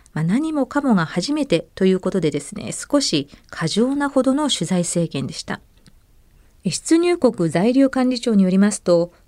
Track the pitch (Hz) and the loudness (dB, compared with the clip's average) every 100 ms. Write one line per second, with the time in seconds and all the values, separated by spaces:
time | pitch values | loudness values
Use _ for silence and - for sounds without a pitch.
0 | _ 151 165 240 320 302 254 285 277 196 | _ -4 0 0 0 -2 -2 -2 2 2
1 | 160 175 - 302 277 165 - - 190 185 | 0 -4 -2 -4 0 -2 -2 0 2 2
2 | 185 190 156 143 - - 120 - - 285 | 0 -2 -2 -4 -8 -14 -12 -10 -2 0
3 | 277 151 143 - - - 165 202 254 285 | 2 -2 -4 -14 -18 -6 -4 0 0 0
4 | 285 269 262 277 294 - 160 185 170 175 | 0 0 2 0 -2 -2 -2 -2 -2 -2
5 | 160 139 - - - - _ _ - - | -2 -4 -8 -10 -10 -12 _ _ -20 -20
6 | _ _ _ _ _ _ 185 - - 330 | _ _ _ _ _ _ -6 -6 0 2
7 | 349 349 240 233 165 170 220 262 269 262 | 2 2 0 0 -2 2 2 4 2 2
8 | 254 247 240 202 185 190 208 208 - 170 | -2 -2 0 2 4 4 2 0 2 2
9 | 170 _ | 2 _